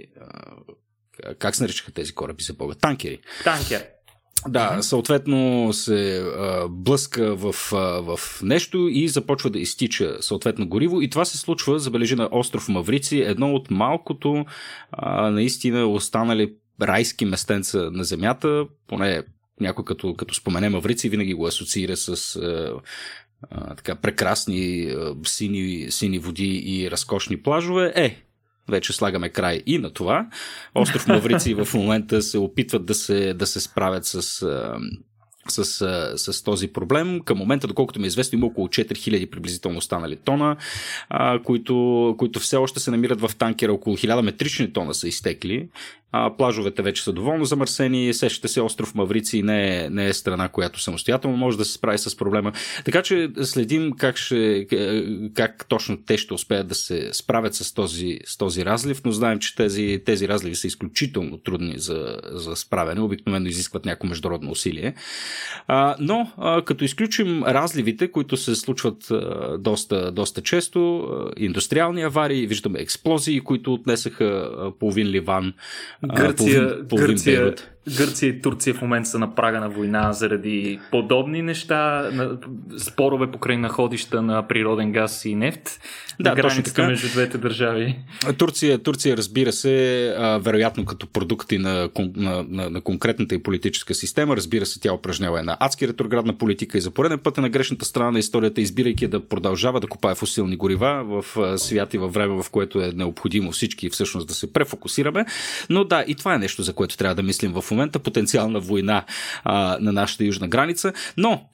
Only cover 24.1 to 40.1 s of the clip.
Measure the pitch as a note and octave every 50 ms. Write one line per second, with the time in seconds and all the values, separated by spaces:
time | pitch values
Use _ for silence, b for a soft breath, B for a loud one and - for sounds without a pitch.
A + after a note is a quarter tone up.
24.1 | G2+ - G#2 F#2 G#2+ - - - F#2 F#2 F#2 F2+ F2+ F2 E2+ D2 C2 D2 E2 D2+
25.1 | C#2 C#2+ E2 - - - A2 G2 G2+ F#2+ F#2+ F#2 F2+ E2+ C#2 B1 - - A2+ G2
26.1 | F#2+ F2 D#2 F2+ E2 F2 G2 G2 F#2+ - - F#2+ F#2+ F#2 F#2 F2 E2+ - - -
27.1 | G#2 F#2+ - - F#2+ - - C#3 D3 E3 E3+ F3 F3+ F#3 F3+ E3 - F3 D#3 A2+
28.1 | - - _ _ _ _ _ _ _ _ _ - G#2 F#2 - - G2+ - G#2+ G2+
29.1 | F#2 F2+ E2+ E2+ - - F#2 F2 E2+ D#2+ - B2+ D#3+ D#3 G#2 D#2+ - - F#2 F2+
30.1 | B2+ F3 A3+ A3+ B B B B B B B B B - G#3 - - - - -
31.1 | A2+ G#2+ G#2+ A#2 A#2 - F2 A2 G#2+ G#2 G#2 - - A2 G2 G#2+ G#2+ A2 G#2+ -
32.1 | A2+ G#2+ G#2 - - G#2 G2 F#2+ - C3+ A2+ - - G#2 F2 F2+ G#2 - - -
33.1 | G2+ G2+ G2 F#2+ F2+ F2 G2+ - - G2 - - - - F#2+ F#2+ F#2+ F2+ - -
34.1 | - F2+ E2+ - - - F#2+ D#2 C#2 C2 A1 G#1+ A1+ A1+ A#1 - - - - _
35.1 | _ _ _ _ _ _ - - - A2 G2 - - - G2+ F#2 F#2 F2 D#2+ -
36.1 | C#2 - - G2+ F#2+ - - G#2+ G#2 F2 F#2+ F#2 - - F2+ - C3+ D#3 E3+ F#3
37.1 | F3+ F3 E3+ - A2+ F#2+ F#2+ A2 C#3 C#3 B2+ G#2 - - C3 - - A2 G2 F#2+
38.1 | F2 A#2+ B2+ - - A2+ B2 A2+ - - F#2 F2+ - - A2 - G#2 - - A2+
39.1 | G#2+ F#2+ F2+ - - F2 E2 F2+ F2 F2 - F#2 F2 E2 - - - F2 E2 D#2